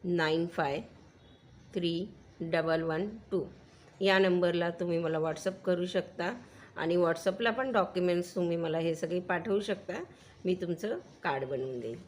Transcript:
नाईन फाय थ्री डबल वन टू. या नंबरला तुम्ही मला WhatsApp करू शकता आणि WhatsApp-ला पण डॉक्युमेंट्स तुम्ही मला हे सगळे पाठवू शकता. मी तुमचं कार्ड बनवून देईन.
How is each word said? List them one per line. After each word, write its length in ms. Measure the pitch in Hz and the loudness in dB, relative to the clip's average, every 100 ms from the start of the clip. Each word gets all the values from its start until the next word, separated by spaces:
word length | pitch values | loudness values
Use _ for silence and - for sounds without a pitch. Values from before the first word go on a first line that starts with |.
नाईन 420 | 185 175 156 160 170 | 0 2 4 2 0
फाय 340 | - 147 143 - - - - - - - - - | 0 -2 -2 -8 -18 -20 -20 -20 -20 -20 -20 -8
थ्री 340 | 190 175 170 196 - - - | -2 -2 -2 -6 -10 -20 -10
डबल 420 | 165 165 160 160 | -2 0 2 2
वन 260 | 165 160 202 220 - | 2 -2 -2 -6 -4
टू. 140 | 190 - - - - - - | -2 -2 -10 -20 -20 -20 -2
या 180 | 190 190 | 4 6
नंबरला 520 | 190 180 175 170 170 | 6 6 4 2 0
तुम्ही 280 | 175 175 170 | -2 -2 0
मला 200 | 165 160 | 0 0
WhatsApp 380 | 156 156 190 185 - | -2 -2 -4 -4 -2
करू 200 | 180 180 | 0 0
शकता 480 | 185 175 - 180 240 - - - - | -2 -4 -4 -4 -6 -14 -20 -16 -4
आणि 200 | 160 175 | 2 4
WhatsApp-ला 540 | 170 170 196 190 233 | 4 2 0 0 0
पण 220 | 226 262 | 0 0
डॉक्युमेंट्स 640 | 226 180 185 180 175 175 | 2 2 0 2 2 0
तुम्ही 220 | - 175 170 | -2 0 0
मला 220 | 165 160 | 0 0
हे 160 | 165 | 0
सगळे 260 | 160 165 180 | -2 -2 -4
पाठवू 400 | 180 175 196 202 | -2 -2 0 0
शकता. 340 | 202 190 - 196 359 - - - | 0 -6 -6 -8 -10 -16 -20 -8
मी 100 | 185 | -2
तुमचं 440 | 180 175 170 208 349 - - | -2 -2 -4 -4 -6 -10 -6
कार्ड 220 | 180 139 | -4 -2
बनवून 360 | 131 135 131 123 | -2 -4 -4 -6
देईन. 160 | 113 117 | -8 -10